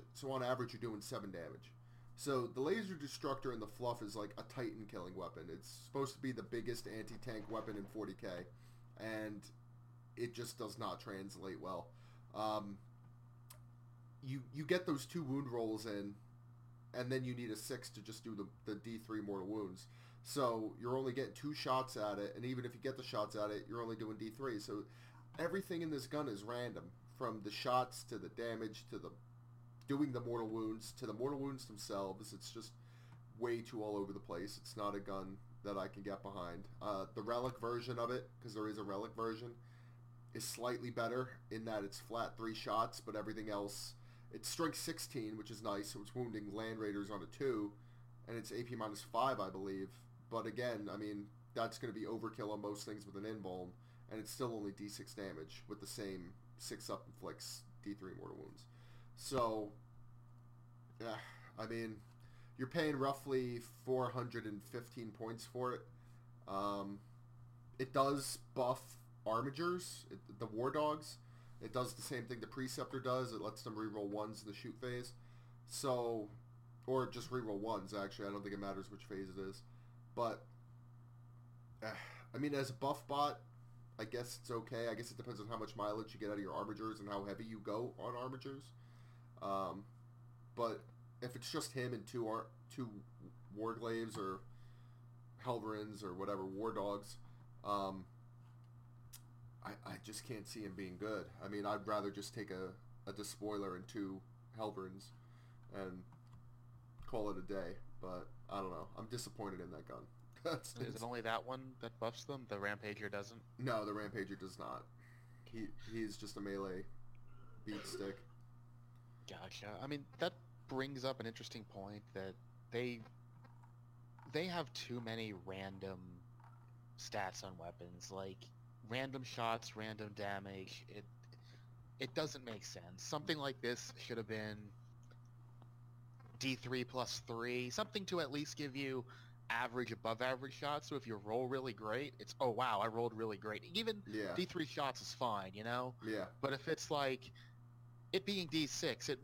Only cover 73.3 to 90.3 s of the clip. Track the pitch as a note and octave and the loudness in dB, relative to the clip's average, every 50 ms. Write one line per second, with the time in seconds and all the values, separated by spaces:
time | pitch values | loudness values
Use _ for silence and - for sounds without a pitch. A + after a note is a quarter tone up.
73.3 | A2+ G#2 E2+ G#2+ G#2+ - - A#2+ A2 G#2+ A2 A2 G2+ G#2+ G#2 G2+ G2+ G#2 G#2 G#2 | 0 0 0 -2 -2 -2 -4 -4 0 0 0 0 2 2 2 2 2 2 2 0
74.3 | A2 G#2+ A2 G#2+ G2+ - - A#2+ G2+ - - B2+ B2 B2 B2 - - - - - | -2 -4 -6 -6 -6 -4 -6 -6 -4 -2 -2 0 0 0 -2 -4 -8 -12 -14 -14
75.3 | - - - - - - - - - - - C#3 B2+ B2 A#2+ A#2 A#2 A2+ G#2 G#2+ | -16 -16 -16 -16 -16 -16 -12 -8 -2 2 6 6 8 8 8 6 6 4 4 0
76.3 | - - - - - - - - - - - - C3 C3 B2+ A#2+ - A#2+ A#2+ - | -4 -10 -14 -14 -16 -16 -16 -16 -16 -6 2 6 6 6 6 6 2 -2 -2 0
77.3 | B2 B2+ A#2 A2 G#2 G2 G2+ A2+ A2+ G2+ F#2+ G2 G#2+ G2+ G2 G2+ - - G#2+ G2 | 2 2 2 2 2 2 4 4 4 2 2 0 0 0 0 0 0 -2 -2 0
78.3 | G2+ G#2 G2 G2+ G2+ G2 G2 G2 F#2+ F#2+ F#2+ G2 G2+ G2 - - G#2 F#2+ G2 F#2+ | 0 0 0 0 0 0 0 0 0 0 -2 -4 -8 -10 -6 -4 -2 -2 -2 -2
79.3 | F2+ F#2+ G2 F#2+ F#2+ - - - - - - - - - - - - - A#2+ A2+ | -2 -2 -2 -2 -4 -6 -10 -14 -14 -14 -14 -16 -16 -16 -16 -4 2 4 4 4
80.3 | - - - - - - - - - - - - - - - - - - - - | 4 2 -4 -10 -16 -16 -16 -16 -16 -16 -16 -16 -16 -16 -16 -16 -18 -16 -16 -16
81.3 | - - - - - - - - - - A2 A2 G#2+ - - - - - - - | -16 -16 -16 -16 -16 -16 -16 -16 -10 -6 -4 -4 -4 -4 -6 -8 -10 -12 -12 -6
82.3 | - A#2 C#3 D3 C#3+ C#3 C3 A#2+ B2+ - C3 C#3 C#3+ - - - C#3+ C#3+ D3 D3 | -2 2 2 4 6 4 4 2 2 4 4 4 4 4 2 2 6 6 8 6
83.3 | C#3 - - - - - - - - - - - - - A2 A2 - A#2+ B2 B2 | 6 2 -4 -12 -16 -16 -16 -14 -14 -14 -14 -10 -4 -4 -2 0 0 0 0 0
84.3 | - - - - A#2+ A#2 A2+ - B2+ A2+ A#2 A#2 A2+ G#2+ A2+ - - A#2+ A#2+ B2 | -4 -6 -4 0 0 0 0 0 0 2 4 4 2 2 0 -4 -6 -6 -6 -4
85.3 | A#2+ G2+ G#2 G#2 A#2 G#2+ A2 G2+ - - G2+ G#2 G#2 A2 A2 G#2+ - F#2 G#2+ G2+ | -4 -4 -2 -2 -2 -2 -2 -2 0 2 2 4 4 2 0 -2 -4 -2 0 2
86.3 | G#2 G#2 G2+ F#2 D2+ D#2 G2+ G#2+ G#2+ G2 A2 A2 A2 - G2+ G2+ G2+ G2+ G2 G2+ | 2 2 2 2 2 2 2 0 0 0 0 0 -2 -2 -2 0 0 2 2 2
87.3 | G2 F#2+ A2+ A2 A2+ G#2+ G2 G#2+ G#2 G#2+ A#2+ B2+ - - - A#2 B2 A#2+ B2 B2+ | 0 -2 -2 -4 -4 -4 0 2 2 2 2 0 -2 -2 -2 -2 0 0 0 0
88.3 | C3+ C3 - C#3 C3+ C#3 C#3+ - - - - - - - - - - - - - | -2 -2 -4 -4 -4 -6 -8 -10 -14 -16 -16 -16 -16 -16 -16 -16 -16 -16 -16 -16
89.3 | - - - G2 G2 G2 F#2+ F2+ F2 F#2+ G2+ - - - - - - - - - | -8 -2 2 2 4 4 4 2 0 -2 -6 -10 -12 -16 -16 -16 -16 -16 -16 -16